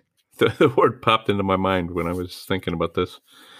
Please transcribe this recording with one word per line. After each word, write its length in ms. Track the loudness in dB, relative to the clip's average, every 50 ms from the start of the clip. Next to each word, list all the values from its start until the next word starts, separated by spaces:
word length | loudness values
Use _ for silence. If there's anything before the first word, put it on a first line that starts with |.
| _
<laughs> 40 | _ _ _ _ _ _
The, 100 | 0 0 2 2
the 120 | 4 2 2
word 300 | 4 2 2 2 0 0
popped 300 | 0 0 0 2 2 0
into 140 | -2 0 0
my 140 | 0 0
mind 340 | 2 2 0 0 0 -2 -4
when 160 | -4 -4 -4
I 40 | -2
was 340 | -4 -4 -6 -8 -10 -12 -8
thinking 260 | -6 -6 -4 -4 -4 -4
about 220 | -2 -4 -2 -2
this. 240 | -2 -4 -4 -6 -14 _ _ -20 -20 -20 -20 -20 -20